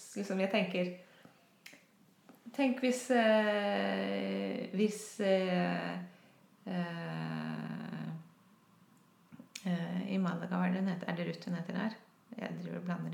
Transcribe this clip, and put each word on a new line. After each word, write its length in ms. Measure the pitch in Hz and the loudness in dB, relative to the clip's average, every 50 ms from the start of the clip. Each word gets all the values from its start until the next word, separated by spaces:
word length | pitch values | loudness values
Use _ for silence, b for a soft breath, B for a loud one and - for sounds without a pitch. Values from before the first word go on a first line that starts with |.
| - - - 202 | -14 -10 -8 -6
liksom, 240 | 202 - 190 190 190 | -4 -2 0 0 2
jeg 80 | 190 - | 2 2
tenker, 380 | 208 190 180 185 180 180 180 180 b b b b b b b b b b b _ _ - - - - - _ _ _ - - _ _ _ - - - - 233 - | 2 0 2 0 0 0 0 -2 b b b b b b b b b b b _ _ -20 -20 -20 -20 -20 _ _ _ -20 -20 _ _ _ -20 -20 -20 -20 -6 0
tenk 300 | 277 277 254 247 - 262 | 2 4 4 4 4 2
hvis, 140 | 254 247 - - - | 2 2 2 2 4
eh, 1600 | 247 233 226 220 220 214 214 208 208 208 202 202 202 196 196 196 196 190 196 196 202 196 196 196 196 196 196 190 196 - - - - | 6 6 8 8 8 8 6 4 4 2 2 2 2 2 2 2 0 0 0 0 0 0 0 0 0 0 -2 -2 -2 -4 -4 -4 2
hvis, 220 | 190 214 202 - - - - - - 202 | 2 2 2 2 -2 -10 -10 -6 0 4
eh, 720 | 190 190 190 185 180 180 180 175 175 175 175 175 175 175 180 180 b b b b b b b b - _ _ - 196 | 4 4 4 4 4 2 2 2 2 0 0 -2 -4 -4 -6 -8 b b b b b b b b -20 _ _ -8 -4
eh, 1400 | 180 180 175 170 170 170 165 160 160 160 160 160 160 156 156 160 160 156 156 - - - - - - 156 160 160 160 - - - - - - - - - _ _ - - - - - - - _ _ _ _ _ - - - - - - - | -2 -2 -2 -2 -4 -6 -6 -6 -4 -4 -4 -4 -4 -4 -4 -4 -4 -6 -6 -6 -6 -8 -8 -8 -8 -8 -6 -8 -8 -10 -12 -16 -20 -20 -20 -20 -20 -20 _ _ -20 -20 -20 -20 -20 -20 -20 _ _ _ _ _ -20 -20 -16 -16 -14 -6 -2
eh, 340 | 185 175 170 170 170 180 180 196 196 190 | -2 -2 0 -2 -2 -2 -2 -2 0 0
i 40 | 190 | 0
Malaga, 320 | 185 170 170 170 170 180 180 | 2 0 0 -2 -4 -2 0
hva 120 | 180 180 | 2 2
er 80 | 180 180 | 2 2
det 80 | 190 190 | 2 0
hun 80 | 196 175 | 0 -2
heter? 160 | 180 - - | -2 -2 -2
Er 80 | 175 | -2
det 100 | 180 170 165 | -2 -2 -4
Ruth 200 | 165 - - - | -6 -6 -6 -4
hun 80 | 175 | -4
heter 220 | 170 175 - 175 185 | -4 -4 -4 -4 -2
der? 180 | 214 226 - - - - _ _ _ - - | -2 -2 -4 -6 -12 -20 _ _ _ -16 -10
Jeg 180 | - - - 170 165 | -8 -6 -6 -6 -6
driver 160 | 175 165 - - | -6 -6 -6 -4
og 60 | 180 | -4
blander 240 | 180 175 82 80 160 | -4 -4 -2 -4 -4